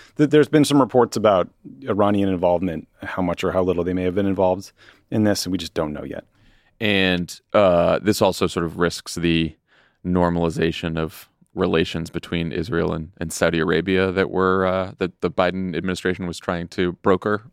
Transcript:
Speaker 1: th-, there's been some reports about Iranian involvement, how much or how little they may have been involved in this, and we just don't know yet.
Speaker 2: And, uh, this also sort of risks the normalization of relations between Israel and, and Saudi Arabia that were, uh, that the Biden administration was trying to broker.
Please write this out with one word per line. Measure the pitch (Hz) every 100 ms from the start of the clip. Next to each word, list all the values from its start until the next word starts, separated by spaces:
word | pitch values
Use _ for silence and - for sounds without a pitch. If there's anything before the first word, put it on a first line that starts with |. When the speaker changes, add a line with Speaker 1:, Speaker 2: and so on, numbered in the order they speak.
| - -
Speaker 1:
th-, | 147
there's | 151 143
been | 151
some | 139 143
reports | 120 127 117 113
about | 104 95 87 _ - -
Iranian | 131 101 101 104 98
involvement, | 90 87 87 92 80 - _
how | - -
much | 90 85
or | 92
how | 92
little | 92 87
they | 87
may | 90
have | 90 92
been | 98
involved | 95 92 95 - _ - _ _
in | 113
this, | 104 98 87
and |
we | 90
just | 80
don't | - 78
know | 73
yet. | 69 - - _ _ _ _ -
Speaker 2:
And, | 107 98 92 90 85 - _
uh, | 104 95 87 87 82
this | 101 101
also | 98 - 90
sort | 90
of | 82 87
risks | 85 - -
the | 85 82 82 80 - _ _ _ _ 90
normalization | 90 87 85 85 80 82 - 85 80
of | 80 - - _ _
relations | - 92 82 78 82 82
between | 82 - 85 82
Israel | 57 85 82 85
and, | 82 80 -
and | 82
Saudi | - 85 85
Arabia | 85 85 92 92 95
that | 92 80
were, | 92 92 95
uh, | 92 95 92 -
that | 92 -
the | 90
Biden | - 90 92 92 80
administration | 92 90 92 92 90
was | 82
trying | - 87 85
to | - 90 85
broker. | 101 92 104 104 -